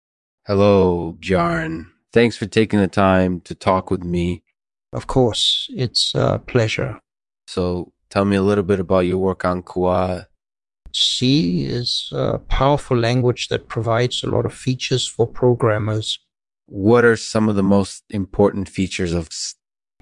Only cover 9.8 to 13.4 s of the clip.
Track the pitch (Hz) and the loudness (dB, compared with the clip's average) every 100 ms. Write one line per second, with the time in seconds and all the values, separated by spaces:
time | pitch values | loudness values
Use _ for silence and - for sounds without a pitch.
9.8 | 90 92 92 90 - _ _ _ _ _ | 0 0 -2 -4 -10 _ _ _ _ _
10.8 | - - - - 127 147 175 175 135 120 | -10 -4 -2 0 2 2 0 -2 -4 -6
11.8 | 123 - - 143 131 113 - - 135 147 | -4 -6 -8 -4 -4 -4 -2 0 2 0
12.8 | - 123 117 127 123 120 | 0 -2 0 0 0 -2